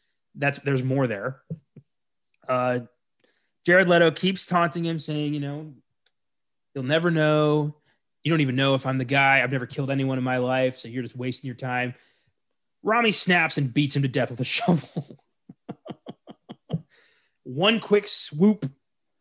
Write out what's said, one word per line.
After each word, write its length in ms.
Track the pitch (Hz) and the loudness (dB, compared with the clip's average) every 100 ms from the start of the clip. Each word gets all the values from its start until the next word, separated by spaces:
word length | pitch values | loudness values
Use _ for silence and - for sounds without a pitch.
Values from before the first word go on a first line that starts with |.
| _ _ _ | _ _ _
that's, 240 | 143 139 - | -6 -6 -4
there's 220 | 143 135 | -2 -2
more 240 | 131 135 127 | 0 0 -2
there. 360 | 101 120 139 - 165 _ - _ _ _ _ _ _ - | -2 -8 -10 -14 -16 _ -20 _ _ _ _ _ _ -4
Uh, 320 | 127 123 123 117 _ _ _ _ _ _ _ | -2 0 -2 -6 _ _ _ _ _ _ _
Jared 240 | - 185 180 | 4 4 6
Leto 220 | 170 165 | 6 6
keeps 360 | 143 185 190 - | 4 -2 -2 -2
taunting 380 | 180 170 175 | 0 0 -2
him, 140 | 165 165 | -4 -4
saying, 340 | 156 151 147 | -4 -4 -4
you 60 | 147 | -4
know, 360 | 143 147 156 123 _ _ _ _ _ _ _ _ _ | -6 -8 -12 -20 _ _ _ _ _ _ _ _ _
"You'll 80 | 139 | -8
never 240 | 127 160 175 | 0 2 2
know. 680 | 165 151 151 151 151 151 - _ _ _ _ | 2 4 4 4 2 0 -6 _ _ _ _
You 80 | 147 | 0
don't 80 | 165 | 2
even 160 | 135 127 | 2 2
know 180 | 139 | 2
if 100 | 135 | 2
I'm 140 | 131 131 | 0 -2
the 60 | |
guy. 360 | 123 139 139 135 | 0 2 4 4
I've 100 | 123 | 2
never 140 | 135 120 | -2 -6
killed 240 | - 135 | -6 -4
anyone 260 | 135 135 131 | -2 -2 -2
in 60 | |
my 140 | 127 127 | -2 -2
life, 380 | 123 131 127 123 | 0 0 0 -2
so 100 | 117 | -10
you're 160 | 123 | -10
just 100 | 117 | -10
wasting 320 | 123 127 120 131 | -8 -8 -8 -10
your 80 | |
time." 400 | 117 127 123 123 - _ _ _ _ _ _ _ _ | -10 -6 -4 -4 -8 _ _ _ _ _ _ _ _
Rami 300 | 185 233 233 | 0 2 2
snaps 460 | - 185 175 160 - | 2 2 2 2 -2
and 140 | 135 | -2
beats 220 | 147 143 | 0 0
him 80 | 139 | 0
to 60 | 135 | -2
death 220 | 135 117 | -2 -4
with 100 | 123 | -4
a 40 | |
<laughs> 120 | 135 - | -4 -2
shovel. 640 | - 165 - - - - _ _ _ - - - - - - - - - - - - 165 - _ _ _ _ _ | 0 0 -2 -12 -12 -16 _ _ _ -20 -20 -18 -18 -18 -18 -20 -20 -20 -20 -20 -8 -8 -8 _ _ _ _ _
One 360 | - 131 202 226 | -10 0 2 2
quick 260 | - 202 202 | 2 0 0
swoop, 640 | - - 151 208 208 135 - _ _ _ _ | -4 -4 2 2 2 -4 -12 _ _ _ _